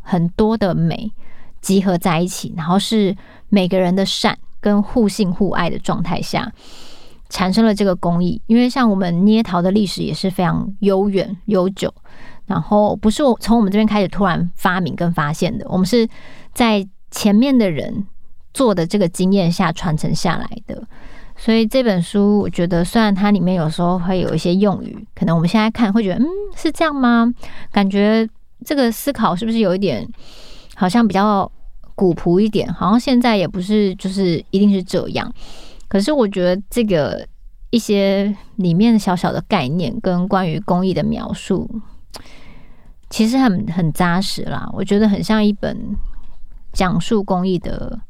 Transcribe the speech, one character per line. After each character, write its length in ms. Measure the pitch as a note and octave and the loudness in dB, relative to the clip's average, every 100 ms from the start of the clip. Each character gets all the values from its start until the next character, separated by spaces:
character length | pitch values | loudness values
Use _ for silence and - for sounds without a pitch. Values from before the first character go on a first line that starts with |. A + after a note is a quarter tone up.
很 260 | - F3+ E3+ | -2 0 0
多 280 | - G#3+ A3+ | 2 0 2
的 180 | G3 D#3 | 0 2
美 340 | E3 - G#3+ - - - - - | 0 -2 -6 -8 -8 -8 -10 -10
集 200 | - G3 | 0 2
合 160 | F#3+ F3 | 4 0
在 220 | F#3+ D#3+ | 2 0
一 80 | F3+ | 0
起， 260 | - - - | -4 -8 -6
然 80 | D#3+ | 0
后 120 | F#3 | 0
是 380 | - A3+ G3 G3 - - - | 2 2 2 0 -10 -20 0
每 220 | G3+ F3+ | 2 4
个 100 | F#3 | 2
人 160 | F#3 F#3 | 2 2
的 100 | F#3+ | 0
善 320 | - G#3+ - - - | 0 -2 -2 -8 -4
跟 240 | G#3 G#3 | 2 2
互 240 | G3+ B3 G#3 | 2 2 2
信 240 | F#3 F#3+ | 2 -2
互 200 | F3+ F#3+ | 0 0
爱 180 | - E3+ | 0 0
的 100 | - | -2
状 240 | - D#3 | -2 -2
态 180 | E3 - | -2 -2
下 300 | - - - - - - - - - - - | -2 -4 -4 -10 -20 -16 -16 -16 -18 -18 -12
产 240 | - F#3 | -4 0
生 120 | G3 A3+ | 4 4
了 80 | |
这 120 | G3+ G3+ | 4 2
个 100 | F3+ | 2
工 260 | F3 F3 | 0 0
艺。 200 | F3+ A3+ - | 0 -2 2
因 100 | A3+ | 4
为 120 | B3 | 4
像 200 | C4+ A#3+ | 2 2
我 40 | |
们 300 | F#3+ F3+ E3+ | 2 0 4
捏 180 | G3+ G#3+ | 4 4
陶 200 | A3 F3+ | 2 0
的 100 | F3+ | 2
历 140 | G#3 G3 | 2 0
史 160 | - | -2
也 120 | D#3 | -4
是 160 | D3+ F#3+ | -2 -2
非 140 | F#3 | 0
常 320 | F3 - - G3 | 0 0 -4 0
悠 260 | G3 F#3+ G3+ | 2 2 2
远 300 | F#3+ - F#3+ - | 0 -2 -6 0
悠 240 | G3+ F3+ | 0 0
久， 240 | F#3+ - - - - - - - | -2 -6 -6 -18 -14 -14 -14 -4
然 140 | F#3 | -4
后 320 | D#3 G#3 G#3 G3+ | 2 2 2 2
不 120 | G#3+ | 0
是 140 | G#3+ | 2
我， 140 | C#4+ A3+ | 2 2
从 180 | - A#3 | 2 2
我 60 | |
们 80 | G3 | 4
这 60 | G3+ | 2
边 100 | G#3+ | 2
开 140 | G#3 | 2
始 80 | F#3 | 0
突 160 | - F#3+ | 2 0
然 260 | D#3+ F3 - | 2 -2 0
发 260 | F#3+ F3+ | -2 0
明 120 | F3 | -2
跟 160 | - E3+ | -2 -2
发 180 | E3+ D3 | 0 -2
现 260 | E3 F3 G#3 | -2 -2 -4
的， 80 | - | -4
我 80 | F#3+ | 0
们 80 | F#3+ | 2
是 200 | A#3+ A3+ - - - - | 2 0 -4 -16 -16 -14
在 320 | - A#3 G#3 G3 - - | 0 2 2 -2 -12 -14
前 220 | - G#3+ | -2 2
面 240 | G3+ C4+ C4 | 4 4 4
的 140 | G3+ | 2
人 340 | D3 - - G3 - - - - | 0 -6 -6 -8 -10 -12 -14 -14
做 220 | - B3+ F#3 | 0 2 2
的 100 | E3 | 0
这 140 | G#3 | 0
个 80 | F3 | 0
经 240 | - F#3 | 0 2
验 180 | G3 E3+ | 4 2
下 220 | F3 F3+ | 2 -2
传 240 | E3 F3 D#3 | -2 -2 -2
承 180 | D#3+ | 0
下 220 | D#3 F#3 - | 0 0 -2
来 140 | - - - | -4 -10 -10
的。 180 | - A#3 - - - - - | -12 -12 -14 -14 -14 -14 -6
所 160 | - | 0
以 140 | A3+ A3 | 2 2
这 160 | C4 | 2
本 180 | A#3+ F#3 | 2 2
书 380 | E3+ G3+ G3+ G#3 | 0 2 4 4
我 100 | F#3 | 0
觉 160 | F3 F3 | -2 0
得 200 | F3 F3 | 2 2
虽 160 | A#3 | 2
然 120 | G#3+ | 2
它 160 | F#3+ G#3 | 2 2
里 120 | G3+ | 2
面 140 | F3 F#3 | 2 0
有 140 | D3+ | 0
时 120 | D#3+ | 0
候 180 | F3 F3+ | 0 0
会 220 | E3+ F#3 | 0 0
有 120 | - | 0
一 40 | D#3+ | 0
些 180 | F3+ F#3 | 0 2
用 260 | G#3 F3 | 2 0
语， 240 | - - - | -8 -14 -16
可 120 | - E3 | -4 0
能 100 | E3 | 2
我 60 | |
们 80 | E3 | 2
现 100 | A3 | 2
在 100 | G#3+ | 2
看 220 | - A3+ | 2 2
会 100 | G#3 | 2
觉 60 | G3 | 0
得 80 | F3+ | 0
，“嗯， 20 | C#4+ F#4+ G4+ - | -2 -2 -6 -4
是 160 | D#4+ | -4
这 140 | C#4+ D#4+ | 0 -2
样 100 | C#4+ | 2
吗？” 340 | B3 A#3 A#3 A#3+ - - - | 2 4 2 0 -8 -8 -2
感 160 | G3+ G3 | 2 2
觉 360 | G3+ G#3 A3 A3+ - - - | 2 2 2 0 -6 -20 -20
这 100 | - | -4
个 160 | C#4+ A#3+ | 0 2
思 220 | A3 - | 0 -4
考 240 | C4+ G#3+ F3+ | 0 0 0
是 100 | A3+ | -2
不 60 | |
是 60 | A3+ | 2
有 180 | G3+ F#3 | 2 2
一 20 | |
点 300 | G3 A2+ - - - - - - - - | 0 -2 -6 -12 -14 -16 -16 -18 -18 -2
好 120 | F3+ | 2
像 180 | A#3 A3+ | 4 4
比 80 | |
较 380 | F#3 G#3 G3+ - - - - - | 4 2 2 -2 -8 -14 -14 -14
古 200 | - F#3+ | 0 2
朴 260 | D#3+ F3 F3 | 2 2 4
一 80 | G#3+ | 4
点， 260 | G3+ - | 0 -2
好 160 | E3 F3+ | -2 2
像 80 | A3+ | 2
现 220 | C#4+ B3 | 4 2
在 160 | B3 G#3 | 4 2
也 100 | E3 | 0
不 160 | F#3+ | -4
是 320 | F3+ G#3+ G3+ F#3 | 0 2 2 -2
就 140 | F#3+ | -6
是 320 | F#3+ F#3 D#3+ - | 0 0 0 0
一 80 | G3 | 4
定 120 | G#3 | 4
是 100 | G3 | 4
这 240 | F#3 F3 - | 0 -2 -2
样。 200 | G#2 - - - - - - - | -6 -6 -10 -12 -12 -14 -14 -2
可 100 | G3 | 0
是 100 | G#3 | 2
我 160 | D4+ G#3+ | 2 0
觉 160 | G3 | 2
得 200 | F3+ F#3 - | 0 0 -2
这 120 | A#3+ A3 | -2 0
个 420 | E3+ B2+ - - - - - - | 2 0 -4 -10 -18 -20 -18 -4
一 80 | A#3 | -2
些 560 | - G3+ G3 G3 G3+ G3+ - - | 0 2 2 2 0 -4 -10 -2
里 180 | F3+ | 0
面 240 | E3+ A#3 A3 | 4 4 4
小 160 | G3+ | 2
小 200 | F3 - | 0 0
的 100 | - - | -4 -2
概 220 | G#3 B3+ | -2 0
念 260 | A#3 D#3+ - | -2 -4 -4
跟 260 | - F3 F#3 | -2 0 0
关 200 | G3+ F#3 | 0 0
于 80 | D#3 | -4
工 260 | - F3+ F#3+ | 0 0 2
艺 60 | |
的 100 | E3+ | 0
描 300 | D3 D3+ - | -2 -4 -6
述， 360 | - - G3+ A#3 A3 - - - - - - - - - - - - - | -10 -2 -2 -2 -8 -12 -18 -18 -18 -16 -16 -18 -18 -18 -20 -20 -20 -12
其 180 | - A3 | 0 2
实 100 | C4 | 4
很， 300 | C4 F3+ G#3 | 2 2 -2
很 220 | E3 D#3+ | 0 -2
扎 300 | D3 F3 E3+ | 0 2 2
实 220 | G3 - | -2 -4
啦， 260 | - - - | -6 -6 -6
我 100 | - | -6
觉 160 | G3 G3+ | 0 4
得 120 | A3 | 4
很 120 | G3+ | 2
像 220 | D#3+ A3 | 2 2
一 80 | G#3 | 2
本 260 | G#3 - - - G3+ - - - - - - - | 2 -4 -6 -6 -4 -4 -4 -6 -8 -10 -12 -8
讲 280 | - F#3 E3+ | -2 0 0
述 200 | - A3 | 2 0
工 240 | G3 F#3 F#3 | 0 -2 0
艺 140 | F3+ | -2
的 400 | - - - A#3 | -2 -6 -6 -8